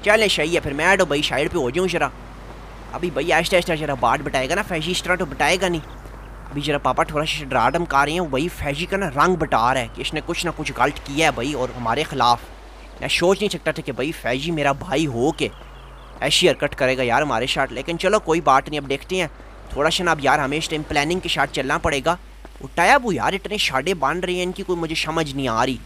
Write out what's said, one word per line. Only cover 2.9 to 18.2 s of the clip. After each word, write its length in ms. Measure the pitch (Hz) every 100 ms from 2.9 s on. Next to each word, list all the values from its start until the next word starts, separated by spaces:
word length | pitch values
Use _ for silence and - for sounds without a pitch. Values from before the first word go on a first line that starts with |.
अभी 160 | 127 175
भाई 200 | 135 165
आहिस्ता 260 | 160 170 185
आहिस्ता 180 | 170 160
जरा 180 | 151 135
बात 240 | 117 135
बताएगा 320 | 147 139 131
ना 80 | 180
फैजी, 260 | - 165 156
इस 120 | 180
तरह 120 | - 180
तो 100 | 170
बताएगा 420 | 135 147 180 190
नहीं। 300 | 170 - - - - - - -
अभी 100 | 139
जरा 180 | 147 143
पापा 240 | 139 127
थोड़ा 200 | 160 151
सा 200 | 151 151
डरा 240 | 143 127 117
धमका 320 | 165 175 135
रहे 100 | 143
हैं, 60 | 165
वही 260 | 170 131 170
फैजी 360 | - 147 143 175
का 100 | 196
ना 120 | 190
रंग 280 | 135 165 180
बता 360 | 156 123 117
रहा 100 | 131
है 60 | 113
कि 140 | -
इसने 180 | - 156
कुछ 240 | 143 170
ना 60 | 175
कुछ 220 | - 147
गलत 260 | 120 131 147
किया 280 | - 139 160
है 100 | 123
भाई 160 | 127
और 160 | 143 123
हमारे 320 | 123 113 123
ख़िलाफ़। 360 | 156 143 120 120 - - - - - -
मैं 60 | 143
सोच 280 | - 175 190
नहीं 100 | 208
सकता 240 | 175 -
था 100 | 156
कि 100 | 156
भाई 180 | 120 139
फैजी 380 | 165 120 131 151
मेरा 220 | 165 143
भाई 300 | 139 - 135 160
हो 240 | 117 135 -
के 120 | 120 - - - - - - -
ऐसी 260 | 131 - 180
हरकत 260 | 135 143
करेगा 280 | - 131 131
यार 200 | 127 120
हमारे 240 | 147 117 127
साथ। 260 | - 131
लेकिन 240 | 117 135 170
चलो 220 | 185 214